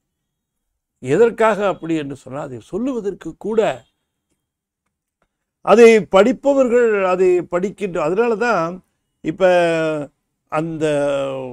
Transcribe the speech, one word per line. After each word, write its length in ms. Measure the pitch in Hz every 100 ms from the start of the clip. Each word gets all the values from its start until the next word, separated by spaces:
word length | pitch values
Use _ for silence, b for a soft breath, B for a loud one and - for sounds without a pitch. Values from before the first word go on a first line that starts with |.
| _ _ _ _ _ _ _ _ _ _
எதற்காக 680 | 131 156 233 233 220 196 202
அப்படி 280 | 175 165 160
என்று 200 | 139 139
சொன்னால், 280 | - 131
அதை 160 | 151 120
சொல்லுவதற்கு 760 | - 180 254 247 202 180 165 160
கூட, 480 | 196 220 196 127 - _ _ _ _ _ _ _ _ _ _ _ _ _ _ _ _ _
அதை 440 | 147 208 233 220 156
படிப்பவர்கள் 960 | 190 208 269 277 277 254 240 240 208
அதை 380 | 190 180 185 180
படிக்கின்ற, 600 | 170 175 196 - 202 175
அதனால 320 | 151 190 240 214
தான் 480 | 240 202 165 185 - _ _ _
இப்ப 220 | 156 156 185 180 170 165 160 156 143 _ _ _ _
அந்த 360 | 156 165 160 156 147 143 139 139 135 131